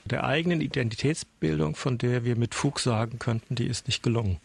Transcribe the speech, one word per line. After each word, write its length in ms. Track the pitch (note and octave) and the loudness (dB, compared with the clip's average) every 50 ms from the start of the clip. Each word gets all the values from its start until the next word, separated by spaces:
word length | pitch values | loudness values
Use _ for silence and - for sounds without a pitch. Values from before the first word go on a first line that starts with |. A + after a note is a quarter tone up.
| - | -6
der 200 | - - - - | -4 -2 -2 0
eigenen 360 | - C3 D#3 E3 F3+ F3 D#3+ | 0 0 2 2 2 2 2
Identitätsbildung, 1120 | D3+ - - - B2 A#2 A2 - - C#3 D#3+ - - - _ _ - D#3+ D#3 - - D3+ D#3 | 0 0 0 0 0 0 -2 0 0 0 0 0 -4 -12 _ _ -2 0 2 2 0 0 -2
von 240 | - - C3 B2+ A#2 | -2 -2 -2 0 0
der 260 | - B2 B2 B2 A#2 | 0 0 0 0 0
wir 120 | B2 A#2+ | 0 0
mit 180 | A2+ A#2 A2+ - | 2 0 0 0
Fug 240 | - - D3 C#3 - | 0 0 0 0 0
sagen 400 | - C3+ A#2 G#2+ A#2 A2+ A#2 A#2 | 0 2 2 2 0 -2 -4 -4
könnten, 380 | - - A2+ A2+ - - B2+ | -2 -2 -2 -2 -2 -2 -2
die 100 | B2+ A#2+ | -2 0
ist 220 | - A#2 - - - | -2 -2 -4 -2 -4
nicht 140 | - - - | -4 0 2
gelungen. 340 | B2+ A#2 A#2 A2+ G2+ F#2 D#2 - | 2 2 2 2 0 -2 -2 -4